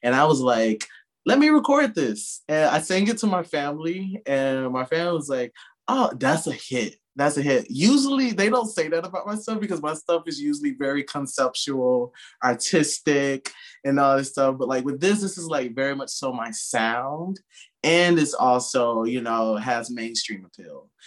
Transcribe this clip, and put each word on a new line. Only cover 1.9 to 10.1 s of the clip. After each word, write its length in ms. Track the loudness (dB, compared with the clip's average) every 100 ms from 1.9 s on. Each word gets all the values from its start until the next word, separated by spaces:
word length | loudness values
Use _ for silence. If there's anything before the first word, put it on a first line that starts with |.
this." 480 | 0 -2 -2 -8 -12 -2
And 220 | 2 4
I 120 | 2
sang 280 | 0 0 0
it 100 | 0
to 80 | 0
my 160 | 0
family, 800 | -2 -4 -4 -4 -6 -6 -6 -8 -2
and 440 | 0 0 0 -2
my 140 | -4
family 300 | -2 -2 0
was 140 | -2 -2
like, 240 | -4 -4 -10 -20 _ -2
"Oh, 220 | 2 0 0
that's 300 | 0 0 -2
a 40 |
hit." 440 | -8 -6 -4 -4 -8 _ -2
That's 200 | 0 0
a 40 |
hit. 240 | 2 2 0
Usually 640 | 2 4 6 4 2 0
they 180 | 2 2
don't 180 | 2 0
say 200 | -2 -2
that 160 | -2 -4
about 200 | -8 -6
my 80 | -6
stuff 220 | -6 -6
because 200 | -4 -4
my 120 | -4
stuff 300 | -4 -2